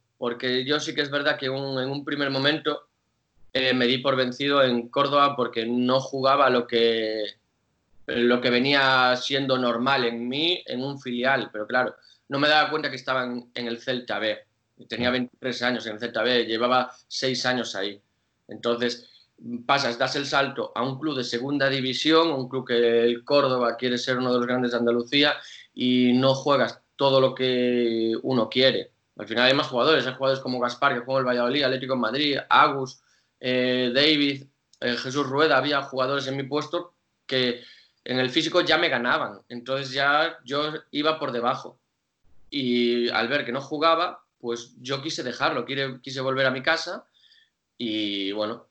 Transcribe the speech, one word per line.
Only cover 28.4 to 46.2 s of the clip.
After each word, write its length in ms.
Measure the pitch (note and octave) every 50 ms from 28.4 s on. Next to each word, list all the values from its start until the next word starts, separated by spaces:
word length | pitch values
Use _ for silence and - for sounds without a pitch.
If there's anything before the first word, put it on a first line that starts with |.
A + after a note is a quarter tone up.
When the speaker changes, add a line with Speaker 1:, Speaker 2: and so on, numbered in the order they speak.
| G#2+ A2
Speaker 1:
quiere. 420 | - B2+ C3 C3 A2+ F#2+ - - _ _ _ _ _
Al 100 | - G2+
final 180 | G2+ A2 A#2 B2+
hay 60 | B2+ C3+
más 140 | C#3+ C3
jugadores, 380 | C3+ C3 A#2+ B2 D3+ D#3 C3+ A#2+
hay 60 | B2+ B2+
jugadores 280 | - C3+ C3+ C3+ C3
como 180 | - C3 B2+ A#2+
Gaspar, 340 | A#2+ B2 - - C#3+ C#3 B2+
que 60 | A#2+
juega 180 | A#2+ C3 C3 C3+
en 60 | B2+
el 20 | B2
Valladolid, 340 | B2 A#2+ A#2+ A#2+ C3+ D3 C#3
Atlético 300 | B2+ C3 B2+ B2+ B2+ C3
en 60 | B2+
Madrid, 380 | A#2 G#2+ A#2+ C#3+ D3+ C#3+ C#3 - - -
Agus, 520 | - C3 D3 D#3 C#3 C#3 C3 C3 - _ _ _ _ _ _ _ _ -
eh, 520 | C3 B2+ B2+ B2+ B2+ B2+ B2+ B2+ B2+ A#2+ A#2
David, 500 | C3+ D3 D#3 D#3 D3 C#3+ C#3+ C#3 C3+ C3+ - _ _ _ _ _ -
eh, 140 | - A#2+ A#2+
Jesús 300 | A#2 - C3 B2+ D3 C#3
Rueda, 300 | B2+ C3+ C#3 D#3+ D#3 C#3+
había 240 | C3 C3+ D3 D3 C#3 C#3
jugadores 440 | - C3 C3 B2+ C3 C#3 C#3 B2+
en 100 | C3 C3+
mi 60 | C#3 C#3
puesto 500 | C3 C#3+ D3 C#3+ - E3+ F3 F3 - _ _ _ _ _ _ _
que 360 | - C3+ B2+ B2+ B2 A#2+ - - - - - _ _ _ _ -
en 120 | - B2 B2+
el 100 | B2+ B2+
físico 320 | B2+ E3 D3 E3 - F3
ya 160 | E3 - D#3+
me 120 | D#3+ E3+ D#3+
ganaban, 520 | C3 A#2+ A#2+ B2 D3 D#3+ C3 G#2 G2+ F#2+ _ -
entonces 420 | B2 A#2+ A#2+ B2+ C3 C3+ C#3 C3+
ya 460 | B2+ C#3 C#3 C#3 D3 D3+ D#3+ E3 - - -
yo 280 | B2+ C#3 D3 D3+ D3+ D#3 D3+ - _
iba 280 | - D3 D3 D#3+ D#3+ -
por 120 | D3+ C3+
debajo. 480 | B2 A#2+ A#2+ B2 C3+ - - - - _ _ _ _ _ _ _ _ _ _ _ - - - -
Y 600 | - C#3+ C3 B2 A#2+ A#2+ A#2+ A#2+ A#2+ A#2+ A#2+ B2+
al 180 | - A2 A#2
ver 180 | A#2 C#3 C#3+ B2+
que 60 | A#2+
no 100 | A#2+ C#3
jugaba, 640 | C3+ - D#3 D3 D#3 E3 E3 E3 F3 D#3+ - - _ _ _ _
pues 340 | - A#2+ A#2 A#2 - - _ C3
yo 200 | B2+ B2+ C#3 C3+
quise 200 | C3+ D#3+ - - C#3
dejarlo, 420 | B2 A#2 - C#3 D3 D3+ B2+ A#2+
quise, 340 | B2 C3+ C3+ C3+ C3+ B2+ -
quise 200 | - C3+ C3 C3+